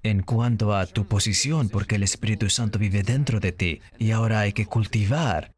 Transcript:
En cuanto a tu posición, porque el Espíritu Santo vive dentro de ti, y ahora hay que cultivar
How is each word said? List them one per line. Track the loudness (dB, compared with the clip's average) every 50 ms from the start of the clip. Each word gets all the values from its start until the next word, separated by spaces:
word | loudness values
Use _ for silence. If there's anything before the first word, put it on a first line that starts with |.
En | 0 0 0 0 0
cuanto | 0 0 2 2 2 2 2 2 2 2 0
a | 0
tu | -2 -2 -4 -2
posición, | 0 0 0 2 0 0 0 0 0 0 0 0 0
porque | 0 -2 -2 0 -2
el | 0 0
Espíritu | -2 -2 -2 -2 -2 -2 0 0 -2
Santo | -2 -2 -2 -2 -2 0
vive | 0 0 0 0 0
dentro | 0 0 0 0 0 0 0
de | 0 -2
ti, | -2 0 -2 -2 -2 -4 -10 -20 -8 -2
y | 0 0
ahora | 2 2 2 2 2 2
hay | 0 0 0
que | -2 -4
cultivar | -2 0 -2 -2 0 0 0 2 2 2 0 0 0 0 -2 -4 -6 -16